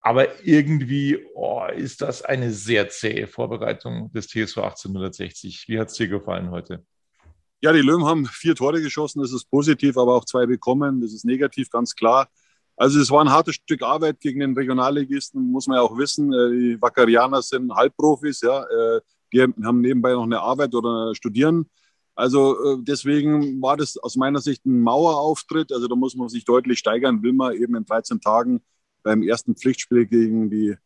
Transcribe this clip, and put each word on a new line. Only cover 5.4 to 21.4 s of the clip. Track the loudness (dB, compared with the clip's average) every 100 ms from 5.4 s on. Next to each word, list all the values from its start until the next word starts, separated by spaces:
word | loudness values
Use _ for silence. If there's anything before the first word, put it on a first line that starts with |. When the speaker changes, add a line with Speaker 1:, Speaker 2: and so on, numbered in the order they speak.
| -18 -16 -8
Speaker 1:
Wie | -6
hat's | -6
dir | -4 -4
gefallen | -4 -6 -8 -6
heute? | -10 -12 -16 _ _ _ _ _ _ _ _
Speaker 2:
Ja, | 4
die | 4
Löwen | 4 2
haben | 2 0 -2
vier | -2 -2
Tore | 0 0 0
geschossen, | -4 -6 -6 -4
das | -6
ist | -6 -2
positiv, | 0 2 2 2 4
aber | 4
auch | 2 0
zwei | 0
bekommen, | 0 0 0 0 0 -2
das | -4
ist | -4
negativ, | -2 0 -2 -2 -4
ganz | -4 -4
klar. | 0 4 4 2 _ _ _ _ 2
Also | 4 4
es | 4
war | 4
ein | 6
hartes | 4 2
Stück | -6 -6 -4
Arbeit | -2 0 0 -2
gegen | -6 -2
den | -2
Regionalligisten, | -2 -2 0 0 0 -2 -6 -6 -4 -2
muss | -2 0
man | 2
ja |
auch | 2 0
wissen. | -4 -2 0
Äh, | 2 2
die | 2 0 0
Wackerianer | 0 4 6 6 4 0
sind | -2 -4 -2
Halbprofis, | 0 0 2 2 2 -2 -2
ja, | -2 -2
äh, | -2 -2 0 -2 _ _ _
die | 2
haben | 2 0 0 2
nebenbei | 2 2 0
noch | 0
eine | -2 -2
Arbeit | -2 -2 -2
oder | -2 -2 -4 -6
studieren. | -6 -6 0